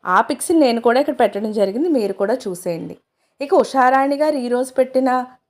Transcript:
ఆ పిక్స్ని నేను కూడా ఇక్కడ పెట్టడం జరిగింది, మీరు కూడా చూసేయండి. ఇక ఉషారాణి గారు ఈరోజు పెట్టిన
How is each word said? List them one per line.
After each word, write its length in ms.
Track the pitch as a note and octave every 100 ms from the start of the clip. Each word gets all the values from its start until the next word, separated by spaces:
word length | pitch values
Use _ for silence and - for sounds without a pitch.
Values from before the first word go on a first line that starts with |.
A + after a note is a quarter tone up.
ఆ 140 | - F#3
పిక్స్ని 380 | A#3+ C#4+ - E4
నేను 220 | C4+ A#3
కూడా 200 | A#3 B3
ఇక్కడ 160 | D4 C4
పెట్టడం 280 | A3+ G3+ G#3+
జరిగింది, 360 | G#3+ G3 G#3 F4
మీరు 240 | C#4+ G3+
కూడా 220 | F#3+ G3+ C4
చూసేయండి. 500 | G#3+ F3 - E3 E3 F3 _ _ _ _
ఇక 140 | C#4
ఉషారాణి 640 | F4+ A#3 C#4 B3+ C4 C#4 C#4+
గారు 200 | D4+ D4
ఈరోజు 340 | A#3+ B3 B3+ -
పెట్టిన 460 | B3+ C4 C4 B3+ B3+ _